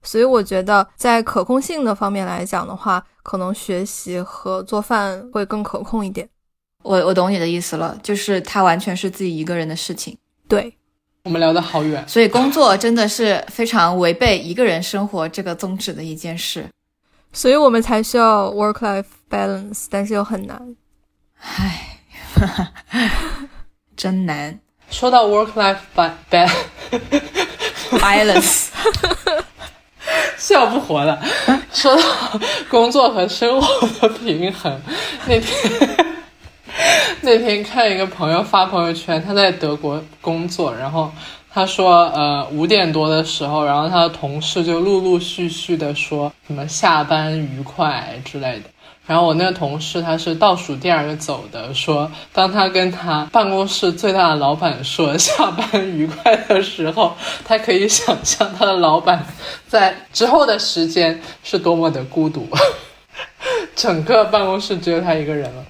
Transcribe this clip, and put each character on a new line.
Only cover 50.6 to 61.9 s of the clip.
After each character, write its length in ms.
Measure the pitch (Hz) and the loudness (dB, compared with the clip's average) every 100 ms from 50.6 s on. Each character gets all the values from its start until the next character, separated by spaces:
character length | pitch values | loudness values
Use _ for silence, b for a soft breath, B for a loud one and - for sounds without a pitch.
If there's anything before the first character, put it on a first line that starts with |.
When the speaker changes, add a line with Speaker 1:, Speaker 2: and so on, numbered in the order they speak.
| - 131 | -4 -4
Speaker 3:
第 140 | 180 | 0
二 120 | 160 147 | 0 0
个 100 | 151 | -6
走 260 | - 131 110 | -8 -8 -10
的， 220 | 113 - | -12 -6
说 380 | 135 - 147 156 156 B | -4 0 0 -2 -8 B
当 220 | - 185 | 0 2
他 160 | 202 190 | 2 2
跟 240 | 185 185 | 2 0
他 320 | 180 170 151 151 | -2 -4 -4 2
办 160 | 233 196 | 2 4
公 180 | 190 202 | 0 0
室 240 | - 190 | 0 0
最 220 | 165 208 | 0 0
大 160 | 190 170 | 4 4
的 80 | 151 | 4
老 180 | 139 | 0
板 300 | 147 170 127 | 0 -2 -2
说 320 | 135 - 156 160 | -6 0 0 2
下 340 | - 622 214 | 2 4 2
班 380 | 170 226 208 190 | 0 -2 -2 -2
愉 180 | 165 156 | -2 -2
快 300 | 156 233 220 - | 2 4 4 4
的 160 | 196 | 2
时 280 | 196 - 160 | 2 -4 -4
候， 260 | 160 170 - B B | 2 0 0 B B
他 140 | - 220 | 0 0
可 160 | 220 | 2
以 160 | 185 208 | 2 4
想 260 | - - - | 2 0 -2
象 320 | - - 202 | -2 -2 -2
他 120 | 185 202 | 0 2
的 80 | |
老 260 | 185 165 160 | 4 4 4
板 260 | 180 175 - B B B - | 4 0 -2 B B B 0
在 300 | 226 190 190 - | 4 4 2 -8
之 140 | - 240 | 0 4
后 180 | 311 | 6
的 140 | 277 208 | 4 2
时 280 | - - 165 | 0 0 0
间 320 | 170 165 165 B B | 2 2 0 B B
是 160 | - 190 | -4 0
多 160 | 170 | 2
么 160 | 165 165 | 2 0